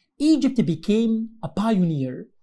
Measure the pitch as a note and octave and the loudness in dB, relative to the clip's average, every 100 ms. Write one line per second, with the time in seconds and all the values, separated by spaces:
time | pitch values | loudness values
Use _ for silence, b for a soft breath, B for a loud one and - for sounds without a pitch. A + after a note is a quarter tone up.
0 | _ - D4+ D4+ C4 C4+ E3+ D#3+ - G#3+ | _ -2 2 4 2 0 0 -2 0 0
1 | A#3 A3+ A3+ - - - A3 G3+ F3 D3+ | 2 -2 -4 -10 -8 -4 0 2 2 0
2 | C3 B2 - _ | -4 -8 -16 _